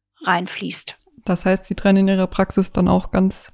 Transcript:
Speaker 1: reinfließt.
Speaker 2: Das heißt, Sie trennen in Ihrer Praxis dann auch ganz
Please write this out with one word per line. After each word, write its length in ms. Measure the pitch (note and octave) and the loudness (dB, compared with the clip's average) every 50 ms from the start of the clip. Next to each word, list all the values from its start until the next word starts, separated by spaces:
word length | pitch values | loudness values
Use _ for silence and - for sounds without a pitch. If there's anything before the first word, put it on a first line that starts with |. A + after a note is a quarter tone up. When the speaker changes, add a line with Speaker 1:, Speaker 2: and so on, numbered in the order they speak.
| _ _ _ - | _ _ _ -10
Speaker 1:
reinfließt. 720 | D#4+ F#3 F#3 F3 F3+ F3 - - G3+ F3 F3 - - - - _ _ _ _ - - | -2 -2 0 0 -2 -6 -8 -10 -8 -8 -8 -8 -8 -10 -14 _ _ _ _ -14 -4
Speaker 2:
Das 220 | - F3+ - - F#3+ | -2 -2 0 2 0
heißt, 180 | F#3+ G3 - | 0 0 0
Sie 80 | - F#3+ | -6 -6
trennen 340 | - - G3 F#3+ G3 F#3+ F#3+ | 0 2 4 4 4 4 4
in 0 | |
Ihrer 200 | G3 F#3 F#3 F#3 | 2 2 0 -2
Praxis 440 | - - F#3+ - - - F#3+ - | 0 -2 -2 0 2 0 0 0
dann 160 | - F#3+ F3+ F#3 | 0 0 2 4
auch 220 | F#3 F#3 - - | 2 2 0 0
ganz 420 | - F#3+ F#3+ F#3+ - - - - | 0 0 0 0 0 -4 -12 -14